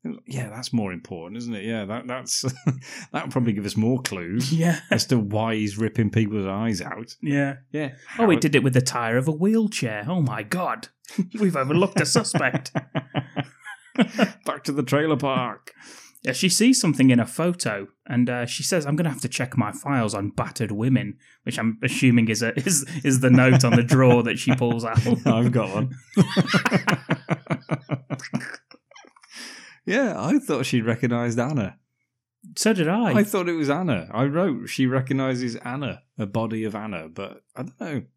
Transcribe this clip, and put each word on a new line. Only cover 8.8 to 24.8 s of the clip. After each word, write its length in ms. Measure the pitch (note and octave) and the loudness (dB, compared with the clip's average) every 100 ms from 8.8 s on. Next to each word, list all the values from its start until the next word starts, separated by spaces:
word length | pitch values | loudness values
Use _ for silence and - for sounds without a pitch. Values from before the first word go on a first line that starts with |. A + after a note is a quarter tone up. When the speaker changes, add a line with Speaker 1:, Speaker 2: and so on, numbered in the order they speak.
Speaker 2:
tyre 340 | B2+ B2 A2+ A#2 | 0 -2 0 0
of 120 | B2+ | 0
a 20 | |
wheelchair. 720 | D3+ F#3+ A3 G#3+ - A#2+ G#2+ G#2+ | 0 2 2 0 -2 -4 -4 -4
Oh, 120 | F#3 | 0
my 220 | C#3 G#2+ | 0 -2
God. 460 | G#2 F3+ E3+ A2+ - _ - | -4 -4 -4 -4 -10 _ -12
<laughs> 260 | - F#3 A3+ | -6 -6 0
We've 160 | G3+ D#3 | 0 2
overlooked 460 | C3 D#3+ F#3+ - | 2 2 2 2
a 40 | C#3+ | 2
suspect. 680 | - - E3 C3+ B2+ - | 0 0 0 0 -2 -4
Speaker 1:
<laughs> 1700 | D3+ - D#3+ - D#3 - - - _ - - _ - A#3 A3 A3 - - | -8 -6 -10 -6 -8 -6 -10 -10 _ -20 -20 _ 0 0 2 0 0 -8
Back 180 | C#3+ - | -6 -4
to 60 | |
the 120 | C#3+ | -4
trailer 320 | C3 D3 D#3 D3+ | 0 0 2 0
park. 540 | C#3 C3 B2 G2+ - _ - - - _ | 0 -2 -4 -8 -16 _ -20 -20 -20 _
Speaker 2:
Yeah, 80 | - | -6
she 160 | B2+ F#3+ | 0 0
sees 320 | - A#3 C4 | 4 4 4
something 300 | F#3 C#3+ C3 | 2 4 6
in 80 | A#2+ | 6
a 60 | A2 | 2
photo, 600 | - E3+ F3 - G#2 G2 _ - | -2 -2 -2 -4 -6 -8 _ -4
and, 200 | B2 B2 | 0 0
uh, 160 | B2 A#2+ | 0 -4
she 160 | - | -6
says, 220 | C#3+ F#3 C#3 | -2 -2 0
"I'm 80 | D3+ | 0
gonna 160 | E3+ | 0
have 100 | C3 | -2
to 80 | A#2+ | -6
check 260 | - B2 - | -4 -4 -2
my 160 | G#2 | -4
files 440 | - - C#3 A2 G#2 | -6 -4 -2 0 -2
on 160 | G2+ | -4
battered 400 | - A2 - G#2 | -4 -6 -4 -6
women," 460 | G#2 A#2+ A#2+ G2+ - _ _ | -2 2 2 0 -10 _ _
which 160 | - A#2+ | -10 -2
I'm 180 | A2+ A2 | -2 -2
assuming 460 | B2+ - C3 A#2+ A2 | -4 2 4 4 4
is 120 | A2 | 0
a, 160 | A#2 C3 | -2 -2
is, 260 | E3 F3 - D#3+ | 0 -2 -2 -4
is 160 | C#3+ C3 | 0 2
the 100 | B2+ | 6
note 340 | B2+ B2+ B2+ | 8 8 6
on 120 | C3 A#2+ | 6 4
the 80 | |
drawer 400 | A#2+ C3+ B2+ A#2+ | 4 6 8 6
that 160 | A#2 - | 4 0
she 160 | - B2+ | 0 2
pulls 280 | B2 A#2 | 2 0